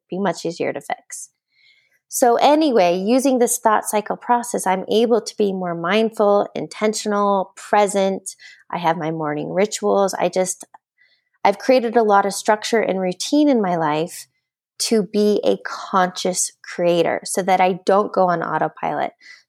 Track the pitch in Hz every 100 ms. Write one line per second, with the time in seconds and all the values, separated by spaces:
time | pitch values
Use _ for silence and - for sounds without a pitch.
0 | _ 185 202 - 165 175 139 139 - -
1 | _ - - _ _ _ _ _ _ _
2 | _ - 247 233 262 302 311 220 175 185
3 | 196 262 269 254 233 - 220 214 - 214
4 | 208 185 - 240 233 196 185 190 - 214
5 | 233 226 220 - 208 190 180 170 170 208
6 | 220 220 202 202 - - 151 - 220 214
7 | 214 202 202 196 185 - - 208 208 196
8 | 190 190 - - - - - - 170 170
9 | 156 165 151 147 156 175 208 - 208 196
10 | 196 - 175 185 185 - - - _ _
11 | _ _ _ _ - 202 - 254 226 240
12 | 214 196 196 190 - 214 - 226 196 185
13 | 185 180 - 294 294 247 190 175 156 151
14 | 170 - - _ _ _ _ - - 226
15 | 190 208 208 202 - 196 - - - 196
16 | 180 - 190 180 - - - - 175 170
17 | 165 - - - 185 185 185 185 - 196
18 | 202 - 180 170 - 156 156 - 160 147
19 | - - - -